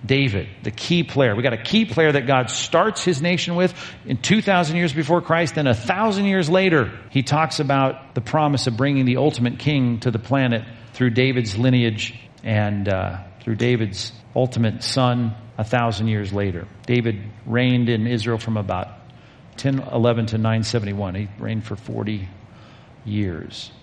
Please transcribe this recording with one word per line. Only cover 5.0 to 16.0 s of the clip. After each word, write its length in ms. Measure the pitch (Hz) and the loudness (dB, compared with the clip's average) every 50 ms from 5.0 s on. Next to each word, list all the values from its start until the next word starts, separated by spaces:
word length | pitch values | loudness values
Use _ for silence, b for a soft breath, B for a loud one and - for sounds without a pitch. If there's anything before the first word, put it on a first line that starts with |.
| 156 135 175 170 | 0 2 2 0
Christ, 360 | - - 165 165 175 151 - | 2 2 2 2 2 0 0
then 100 | 156 147 | 0 2
a 80 | 131 117 | 2 2
thousand 520 | - - - 185 190 220 226 196 196 202 | 2 0 -2 0 2 2 0 2 2 2
years 220 | 196 196 190 170 143 | 2 2 2 2 4
later, 480 | 180 185 190 185 165 147 113 87 - - - - | 4 4 4 4 4 4 2 0 -4 -14 -18 -2
he 140 | - 135 127 | -2 -2 0
talks 340 | - 143 151 160 156 - - | 2 2 2 0 0 0 -4
about 560 | 151 135 139 135 135 131 131 - - - - | 0 2 2 2 2 2 0 -4 -14 -8 -8
the 60 | 135 | -8
promise 480 | - - - 156 151 147 143 120 - 135 | -4 0 0 2 2 2 2 0 0 -2
of 80 | 117 | 0
bringing 300 | 107 135 143 143 135 131 | 0 0 2 2 2 2
the 100 | 123 123 | 2 2
ultimate 420 | 127 135 151 147 120 123 120 127 - | 2 2 0 2 2 0 -2 -2 -2
king 400 | - 151 151 139 127 120 120 113 | -2 0 2 2 2 2 0 0
to 140 | - 127 | -2 -2
the 80 | 110 110 | -2 -2
planet 420 | - - 135 139 131 123 117 110 113 - B B B B | -2 0 0 2 2 2 0 -2 -4 -8 B B B B
through 180 | - - 127 123 | -2 0 0 2
David's 480 | 113 123 127 135 127 127 120 104 95 110 | 4 4 2 2 2 0 -2 -2 -2 0
lineage 560 | 123 131 123 123 120 113 110 104 - - - - - - - - - | 2 4 4 4 4 2 0 -2 -8 -8 -10 -16 -20 -20 -20 -10 -4
and, 440 | 110 110 107 104 104 101 101 98 101 | -2 0 0 0 0 -2 -2 0 0
uh, 300 | 95 95 92 95 92 92 92 - - - | 0 0 -2 -4 -6 -10 -12 -16 -20 -10
through 160 | - 117 110 | -6 -6 -2
David's 560 | 101 117 123 123 110 110 101 98 - - - - - - - - | 0 2 2 2 2 0 -2 -4 -8 -10 -12 -14 -18 -20 -4 0
ultimate 480 | 127 127 123 - 113 117 110 101 - - | 0 0 0 0 0 0 0 0 -4 -6
son 500 | - - 139 127 123 120 123 120 113 107 - - - - - | -2 0 2 2 2 2 2 0 -2 -4 -6 -14 -14 -8 -8
a 60 | 107 | -4
thousand 420 | - - 123 117 117 107 92 | 0 0 2 2 0 0 0